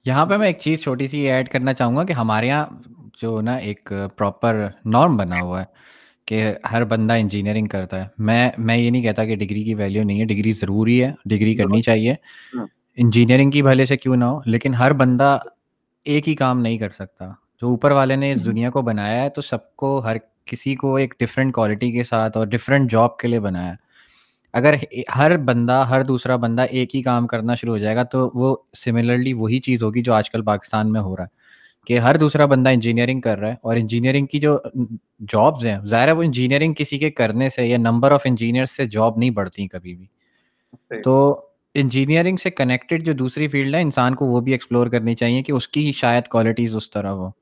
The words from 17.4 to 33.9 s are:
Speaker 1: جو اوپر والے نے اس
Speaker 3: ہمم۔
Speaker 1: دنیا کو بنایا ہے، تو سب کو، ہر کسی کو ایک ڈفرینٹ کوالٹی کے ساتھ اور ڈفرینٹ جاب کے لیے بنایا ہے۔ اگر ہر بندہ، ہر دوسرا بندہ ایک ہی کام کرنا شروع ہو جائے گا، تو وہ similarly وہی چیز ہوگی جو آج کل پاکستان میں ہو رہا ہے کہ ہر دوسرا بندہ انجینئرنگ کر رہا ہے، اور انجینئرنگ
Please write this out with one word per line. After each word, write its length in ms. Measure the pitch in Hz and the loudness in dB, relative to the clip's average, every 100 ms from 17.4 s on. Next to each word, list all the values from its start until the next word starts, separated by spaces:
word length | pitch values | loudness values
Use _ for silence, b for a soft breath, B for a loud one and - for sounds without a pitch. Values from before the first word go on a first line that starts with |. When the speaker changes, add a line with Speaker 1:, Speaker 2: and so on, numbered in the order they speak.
| _ _ | _ _
Speaker 1:
جو 80 | 120 | -2
اوپر 220 | 123 147 | 2 4
والے 260 | 139 131 135 | 4 4 2
نے 160 | 139 | 0
اس 60 | 135 | -2
Speaker 3:
ہمم۔ 120 | 95 | -2
Speaker 1:
دنیا 200 | 110 117 | -2 0
کو 120 | 131 | -2
بنایا 400 | 120 104 104 113 | -2 -2 -2 -2
ہے، 80 | 139 | -2
تو 100 | 143 | -6
سب 360 | 139 120 _ _ | -6 -8 _ _
کو، 280 | 139 139 | -2 -2
ہر 120 | 117 110 _ _ | -2 -6 _ _
کسی 300 | - 120 - | -14 -8 -6
کو 220 | 135 139 135 | -4 0 0
ایک 180 | 131 - | -2 -2
ڈفرینٹ 360 | 117 - 131 | -4 0 -2
کوالٹی 380 | 123 110 104 123 | 0 0 0 -2
کے 100 | 120 | -2
ساتھ 340 | 120 113 110 113 | -2 0 0 -2
اور 100 | 110 | -2
ڈفرینٹ 440 | 120 - 139 131 | -2 0 2 2
جاب 260 | 113 117 - | 4 2 2
کے 120 | 120 | -2
لیے 120 | 117 | -2
بنایا 300 | 104 90 87 | -2 -4 -6
ہے۔ 220 | 85 b b b b b b _ | -10 b b b b b b _
اگر 220 | 117 135 147 - 110 127 123 | 0 2 2 -2 -10 -6 2
ہر 200 | 151 175 | 4 4
بندہ، 480 | 131 120 120 127 127 | 2 0 2 2 2
ہر 120 | 131 | 0
دوسرا 340 | 131 127 127 127 | 0 -2 0 -2
بندہ 260 | 117 113 | 0 0
ایک 340 | 127 127 123 135 | -2 -2 -2 -2
ہی 60 | |
کام 240 | 127 123 117 | -2 0 0
کرنا 280 | 120 110 | -2 -2
شروع 180 | 120 120 | -4 -2
ہو 60 | 110 | -2
جائے 180 | 107 110 | -2 -2
گا، 60 | |
تو 280 | 123 131 127 | -2 0 -2
وہ 220 | 123 131 127 _ - - | 0 0 0 _ -10 -2
similarly 440 | 117 120 123 127 123 | 0 2 2 0 -2
وہی 240 | 110 127 | 0 -2
چیز 220 | 131 127 | 0 0
ہوگی 200 | 113 113 | 0 -2
جو 120 | 120 | 2
آج 160 | 110 104 | 2 2
کل 120 | 117 | -4
پاکستان 500 | 107 104 - 110 110 | -2 -2 -2 -2 0
میں 80 | 107 | 0
ہو 160 | 101 92 | -2 -6
رہا 80 | |
ہے 40 | 90 b b b b b - | -10 b b b b b -2
کہ 120 | 120 | 2
ہر 180 | 117 147 | 4 4
دوسرا 300 | 151 147 147 | 4 4 4
بندہ 240 | 135 127 | 4 4
انجینئرنگ 500 | 127 113 117 120 131 | 4 2 0 0 -2
کر 180 | 120 101 | -2 -2
رہا 100 | 107 | -4
ہے، 60 | 123 | -6
اور 140 | 113 117 | -2 -2
انجینئرنگ 500 | 110 | 0